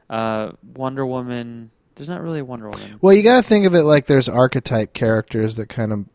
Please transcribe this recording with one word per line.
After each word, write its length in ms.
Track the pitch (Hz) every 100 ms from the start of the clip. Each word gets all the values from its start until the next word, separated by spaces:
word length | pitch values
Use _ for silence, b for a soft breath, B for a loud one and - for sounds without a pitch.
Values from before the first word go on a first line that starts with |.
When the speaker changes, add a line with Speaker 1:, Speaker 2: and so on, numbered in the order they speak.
| _
Speaker 1:
Uh, 440 | 113 113 110 107 - -
Wonder 300 | 127 131 135
Woman, 680 | 131 127 123 123 117 117 113 _ _ -
there's 120 | 143
not 140 | 175
really 160 | 165 160
a 40 |
Wonder 240 | 127 123 107
Woman. 300 | 104 101 -
Speaker 2:
Well, 120 | 190
you 100 | 202
gotta 180 | 214 254
think 240 | - 214 190
of 80 |
it 80 | 175
like 240 | 151 147 -
there's 220 | 135 120
archetype 640 | 120 127 127 - 113 104
characters 640 | - 113 110 - 113 110 113
that 120 | 104
kind 240 | - 107
of 120 | 104 98